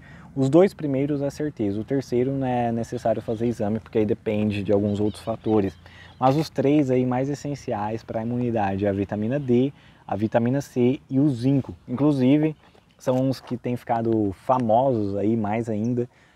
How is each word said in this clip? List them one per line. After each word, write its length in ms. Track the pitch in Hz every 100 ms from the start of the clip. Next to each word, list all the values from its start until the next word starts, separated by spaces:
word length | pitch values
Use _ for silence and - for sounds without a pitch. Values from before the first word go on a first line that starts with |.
| - - - 139
Os 120 | 135
dois 280 | 160 190 -
primeiros 460 | 147 131 143 143
é 60 | 139
certeza, 500 | - 151 - 104 101
o 20 |
terceiro 480 | 110 139 - 120 127
não 140 | 139 131
é 260 | 123 117
necessário 500 | 117 113 123 117 110
fazer 260 | - 110 120
exame, 320 | 113 104 110
porque 180 | - 113
aí 80 | 107
depende 580 | 113 - 107 107 101
de 80 | 98
alguns 280 | 101 104 101
outros 240 | 104 -
fatores. 520 | - 110 113 107 95 - - - - -
Mas 180 | 131 147
os 140 | 151
três 400 | - 143 151 131
aí 140 | 127 127
mais 240 | 123 135
essenciais 760 | 143 147 139 - 107 107 110
pra 180 | - 113
imunidade 640 | 117 123 123 113 98 98 101
é 40 |
a 40 |
vitamina 460 | 98 98 104 110 143
D, 340 | 131 120 135 - - - -
a 80 | 101
vitamina 460 | 107 120 117 139
C 400 | - 127 123 139 -
e 100 | 135
o 80 | 147
zinco. 460 | 117 131 139 - 90 -
Inclusive, 680 | 123 147 139 127 151 156 156 - - _ _
são 320 | - 127 135
os 120 | 123
que 160 | - 120
têm 180 | 123 123
ficado 580 | - 117 113 113 101 92 -
famosos 720 | 127 117 113 139 117 101 101
aí 180 | 101 117
mais 340 | 101 113 117
ainda 400 | 104 117 120 123 _ _